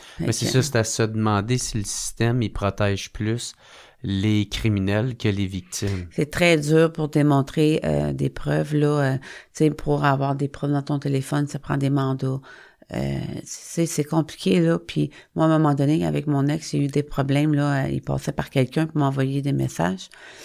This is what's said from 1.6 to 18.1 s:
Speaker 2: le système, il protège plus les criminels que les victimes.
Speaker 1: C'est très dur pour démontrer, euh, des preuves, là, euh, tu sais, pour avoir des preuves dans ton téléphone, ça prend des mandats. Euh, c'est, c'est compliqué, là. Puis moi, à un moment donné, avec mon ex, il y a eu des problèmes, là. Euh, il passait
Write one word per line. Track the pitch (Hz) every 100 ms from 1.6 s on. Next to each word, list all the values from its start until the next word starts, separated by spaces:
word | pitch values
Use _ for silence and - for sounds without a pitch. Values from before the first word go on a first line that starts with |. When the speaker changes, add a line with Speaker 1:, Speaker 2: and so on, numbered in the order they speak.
| - 113
Speaker 2:
le |
système, | 98 - - - 117 123
il | 110
protège | - 98 - 101 98 -
plus | - 107 117 - - - - - _
les | 90 98 107 107 104
criminels | - 113 101 95 107 127 120
que | 110
les | 98 95
victimes. | 92 - - 101 95 90
Speaker 1:
C'est | - 147
très | - 175 160
dur | 147 160 160
pour | 160 147
démontrer, | 147 147 139 139 - 151 156
euh, | - 147 147
des | 135 139
preuves, | - 147 151 151
là, | 151 147
euh, | 147 135 135
tu | - - -
sais, | - 156
pour | 147 147 147
avoir | 143 135 139
des | 139 143
preuves | - 147
dans | 143
ton | 139 143
téléphone, | 143 135 131 147 143
ça | 139
prend | - 143
des | 139
mandats. | 139 135 131 135 135 - - - _ -
Euh, | - 69 - - -
c'est, | - - - - 165
c'est | -
compliqué, | 143 165 147 - 185 185
là. | 165 170
Puis | - 151 147 - - -
moi, |
à | 160
un | 160
moment | 151
donné, | 139 139 160
avec | 165 147 147
mon | 139 143
ex, | 160 -
il | 147
y |
a | 143
eu |
des | 143
problèmes, | 143 - 135 139 151
là. | 143 143 139
Euh, | 139
il | 135
passait | -